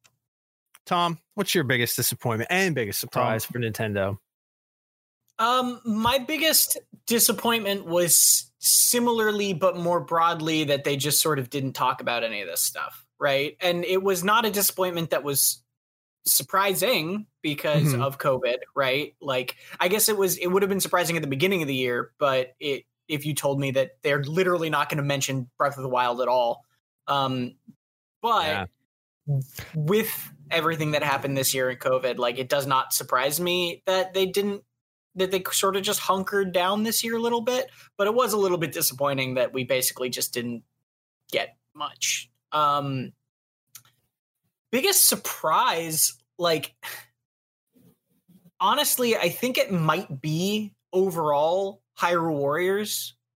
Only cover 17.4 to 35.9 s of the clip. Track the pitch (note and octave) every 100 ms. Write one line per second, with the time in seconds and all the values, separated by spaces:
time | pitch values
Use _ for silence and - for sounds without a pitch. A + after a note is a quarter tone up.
17.4 | D#3 C#3+ D#3 D3+ D3 B2 C3+ C3+ D3+ C3
18.4 | B2+ B2+ - - C3+ C3+ D3 - D3 C3
19.4 | B2+ - - - F3+ G#3 G#3 G#3 F#3+ E3+
20.4 | F3+ F#3+ G3+ G3 - F3+ E3 E3+ D3 C3+
21.4 | F#3 G3 D3 C3 B2+ A#2+ - - C#3+ C3
22.4 | B2+ - D3+ C3+ - _ - D3 D3 C#3+
23.4 | C#3+ C#3 C#3 C3 C3 - D3+ C#3+ C#3 E3
24.4 | F3+ F3 D#3+ D3+ D3 D#3 C#3+ C#3 C3+ C3+
25.4 | B2 - C#3+ C3 C3 B2 B2 A#2+ B2 B2+
26.4 | A#2+ A#2 _ _ _ _ - C#3+ C3+ C3
27.4 | B2 - - - _ _ _ _ A#3 A3+
28.4 | D#3+ B2 F#2 _ _ _ _ _ D3+ C#3
29.4 | C3+ - - D#3 D3+ G#3+ G#3+ - - -
30.4 | - E3+ D#3+ D#3 D#3 D3+ D3 C3+ C#3 C#3
31.4 | C3 C3 B2+ B2 C#3 C3 B2+ A#2 B2 B2
32.4 | B2+ C#3+ C3+ C3+ B2+ - C3+ B2+ C#3 D3+
33.4 | F3 F3+ F3 E3 - F#3+ F#3 F#3 F#3+ F#3+
34.4 | G3+ G3+ - _ _ _ _ F#3 F#3 F#3+
35.4 | F#3 - G3 G3 G3